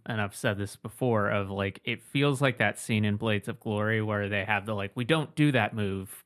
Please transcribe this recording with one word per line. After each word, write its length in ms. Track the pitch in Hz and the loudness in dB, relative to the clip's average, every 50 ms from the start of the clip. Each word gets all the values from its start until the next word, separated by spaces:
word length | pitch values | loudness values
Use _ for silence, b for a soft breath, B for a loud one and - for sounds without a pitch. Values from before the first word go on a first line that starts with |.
| - | -10
and 140 | - 120 110 | -6 -4 -4
I've 160 | 104 98 - | -4 -4 -4
said 200 | - - 120 101 | -4 -2 -2 0
this 200 | 98 101 95 - | -2 -4 -6 -8
before 520 | - - 101 - - 131 123 117 107 101 104 | -10 -14 -14 -6 -2 0 2 2 2 2 2
of, 220 | 110 104 101 98 | 2 0 -2 -2
like, 300 | 98 98 98 98 95 - - | -2 -2 -2 -2 -4 -6 -6
it 220 | - 117 110 - | -6 -6 -6 -6
feels 360 | - - 139 139 147 139 127 | -4 0 2 2 2 2 2
like 180 | 143 131 117 - | 2 2 2 2
that 200 | 113 104 - - | 2 0 0 -2
scene 260 | - - 117 107 107 | -2 0 2 2 4
in 120 | 107 104 | 2 2
Blades 320 | 101 113 113 107 101 - - | 0 0 0 0 0 -2 -4
of 100 | 110 - | -8 -8
Glory 420 | - 113 104 104 107 107 110 110 | -6 -4 -2 0 0 0 0 0
where 280 | 107 107 104 104 101 98 | 0 0 -2 -2 -2 -2
they 160 | 104 101 95 | -2 -2 0
have 200 | 104 107 101 95 | 0 0 0 0
the, 100 | 107 107 | -2 -4
like, 160 | 101 98 101 - | -4 -4 -4 -4
"We 100 | 127 123 | -4 0
don't 300 | 113 160 160 147 131 - | 2 2 2 0 -2 0
do 160 | - 151 147 | 2 4 4
that 240 | 135 123 107 107 - | 4 4 2 2 0
move 480 | 110 104 98 95 95 95 95 - - - | -2 -2 -2 -2 -4 -6 -8 -12 -18 -16